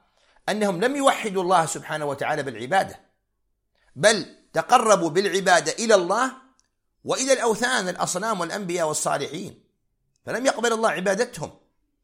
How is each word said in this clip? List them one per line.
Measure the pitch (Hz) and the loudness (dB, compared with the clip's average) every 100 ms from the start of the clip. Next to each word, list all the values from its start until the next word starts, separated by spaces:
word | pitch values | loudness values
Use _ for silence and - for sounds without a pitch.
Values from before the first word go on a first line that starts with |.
| _ _ _ _ - | _ _ _ _ -4
أنهم | 208 202 175 | -2 0 0
لم | 247 285 | 0 2
يوحدوا | 269 - 220 190 | 2 2 -2 -2
الله | 180 180 156 | 2 2 2
سبحانه | 151 - 156 | -4 -8 -6
وتعالى | 147 139 127 156 | -4 -4 -4 -4
بالعبادة، | 135 110 123 190 - - _ _ _ _ _ _ _ _ _ 127 | -4 -8 -2 0 0 -6 _ _ _ _ _ _ _ _ _ 0
بل | 202 214 123 - _ | 2 2 -2 -14 _
تقربوا | 156 - 247 220 196 165 | -4 2 4 6 4 2
بالعبادة | 165 202 190 185 175 151 | 0 0 0 4 2 2
إلى | - 226 | -2 4
الله | 202 175 214 262 - - _ _ _ _ _ - | 4 4 0 -2 -6 -20 _ _ _ _ _ -4
وإلى | 196 262 | -2 2
الأوثان، | 247 233 208 247 247 180 | 2 2 0 0 0 -2
الأصنام | 175 175 180 220 196 | -2 -2 -2 -2 -2
والأنبياء | 170 190 185 175 156 | -4 -6 -4 -2 -2
والصالحين، | 147 160 147 131 165 170 - _ _ _ _ _ _ - | -2 -2 -2 -4 -8 -12 -16 _ _ _ _ _ _ -8
فلم | 202 269 | -2 -2
يقبل | - 233 | 0 0
الله | 220 220 | 2 0
عبادتهم. | 156 190 190 240 160 135 - _ _ _ _ | 0 0 0 -2 -6 -12 -14 _ _ _ _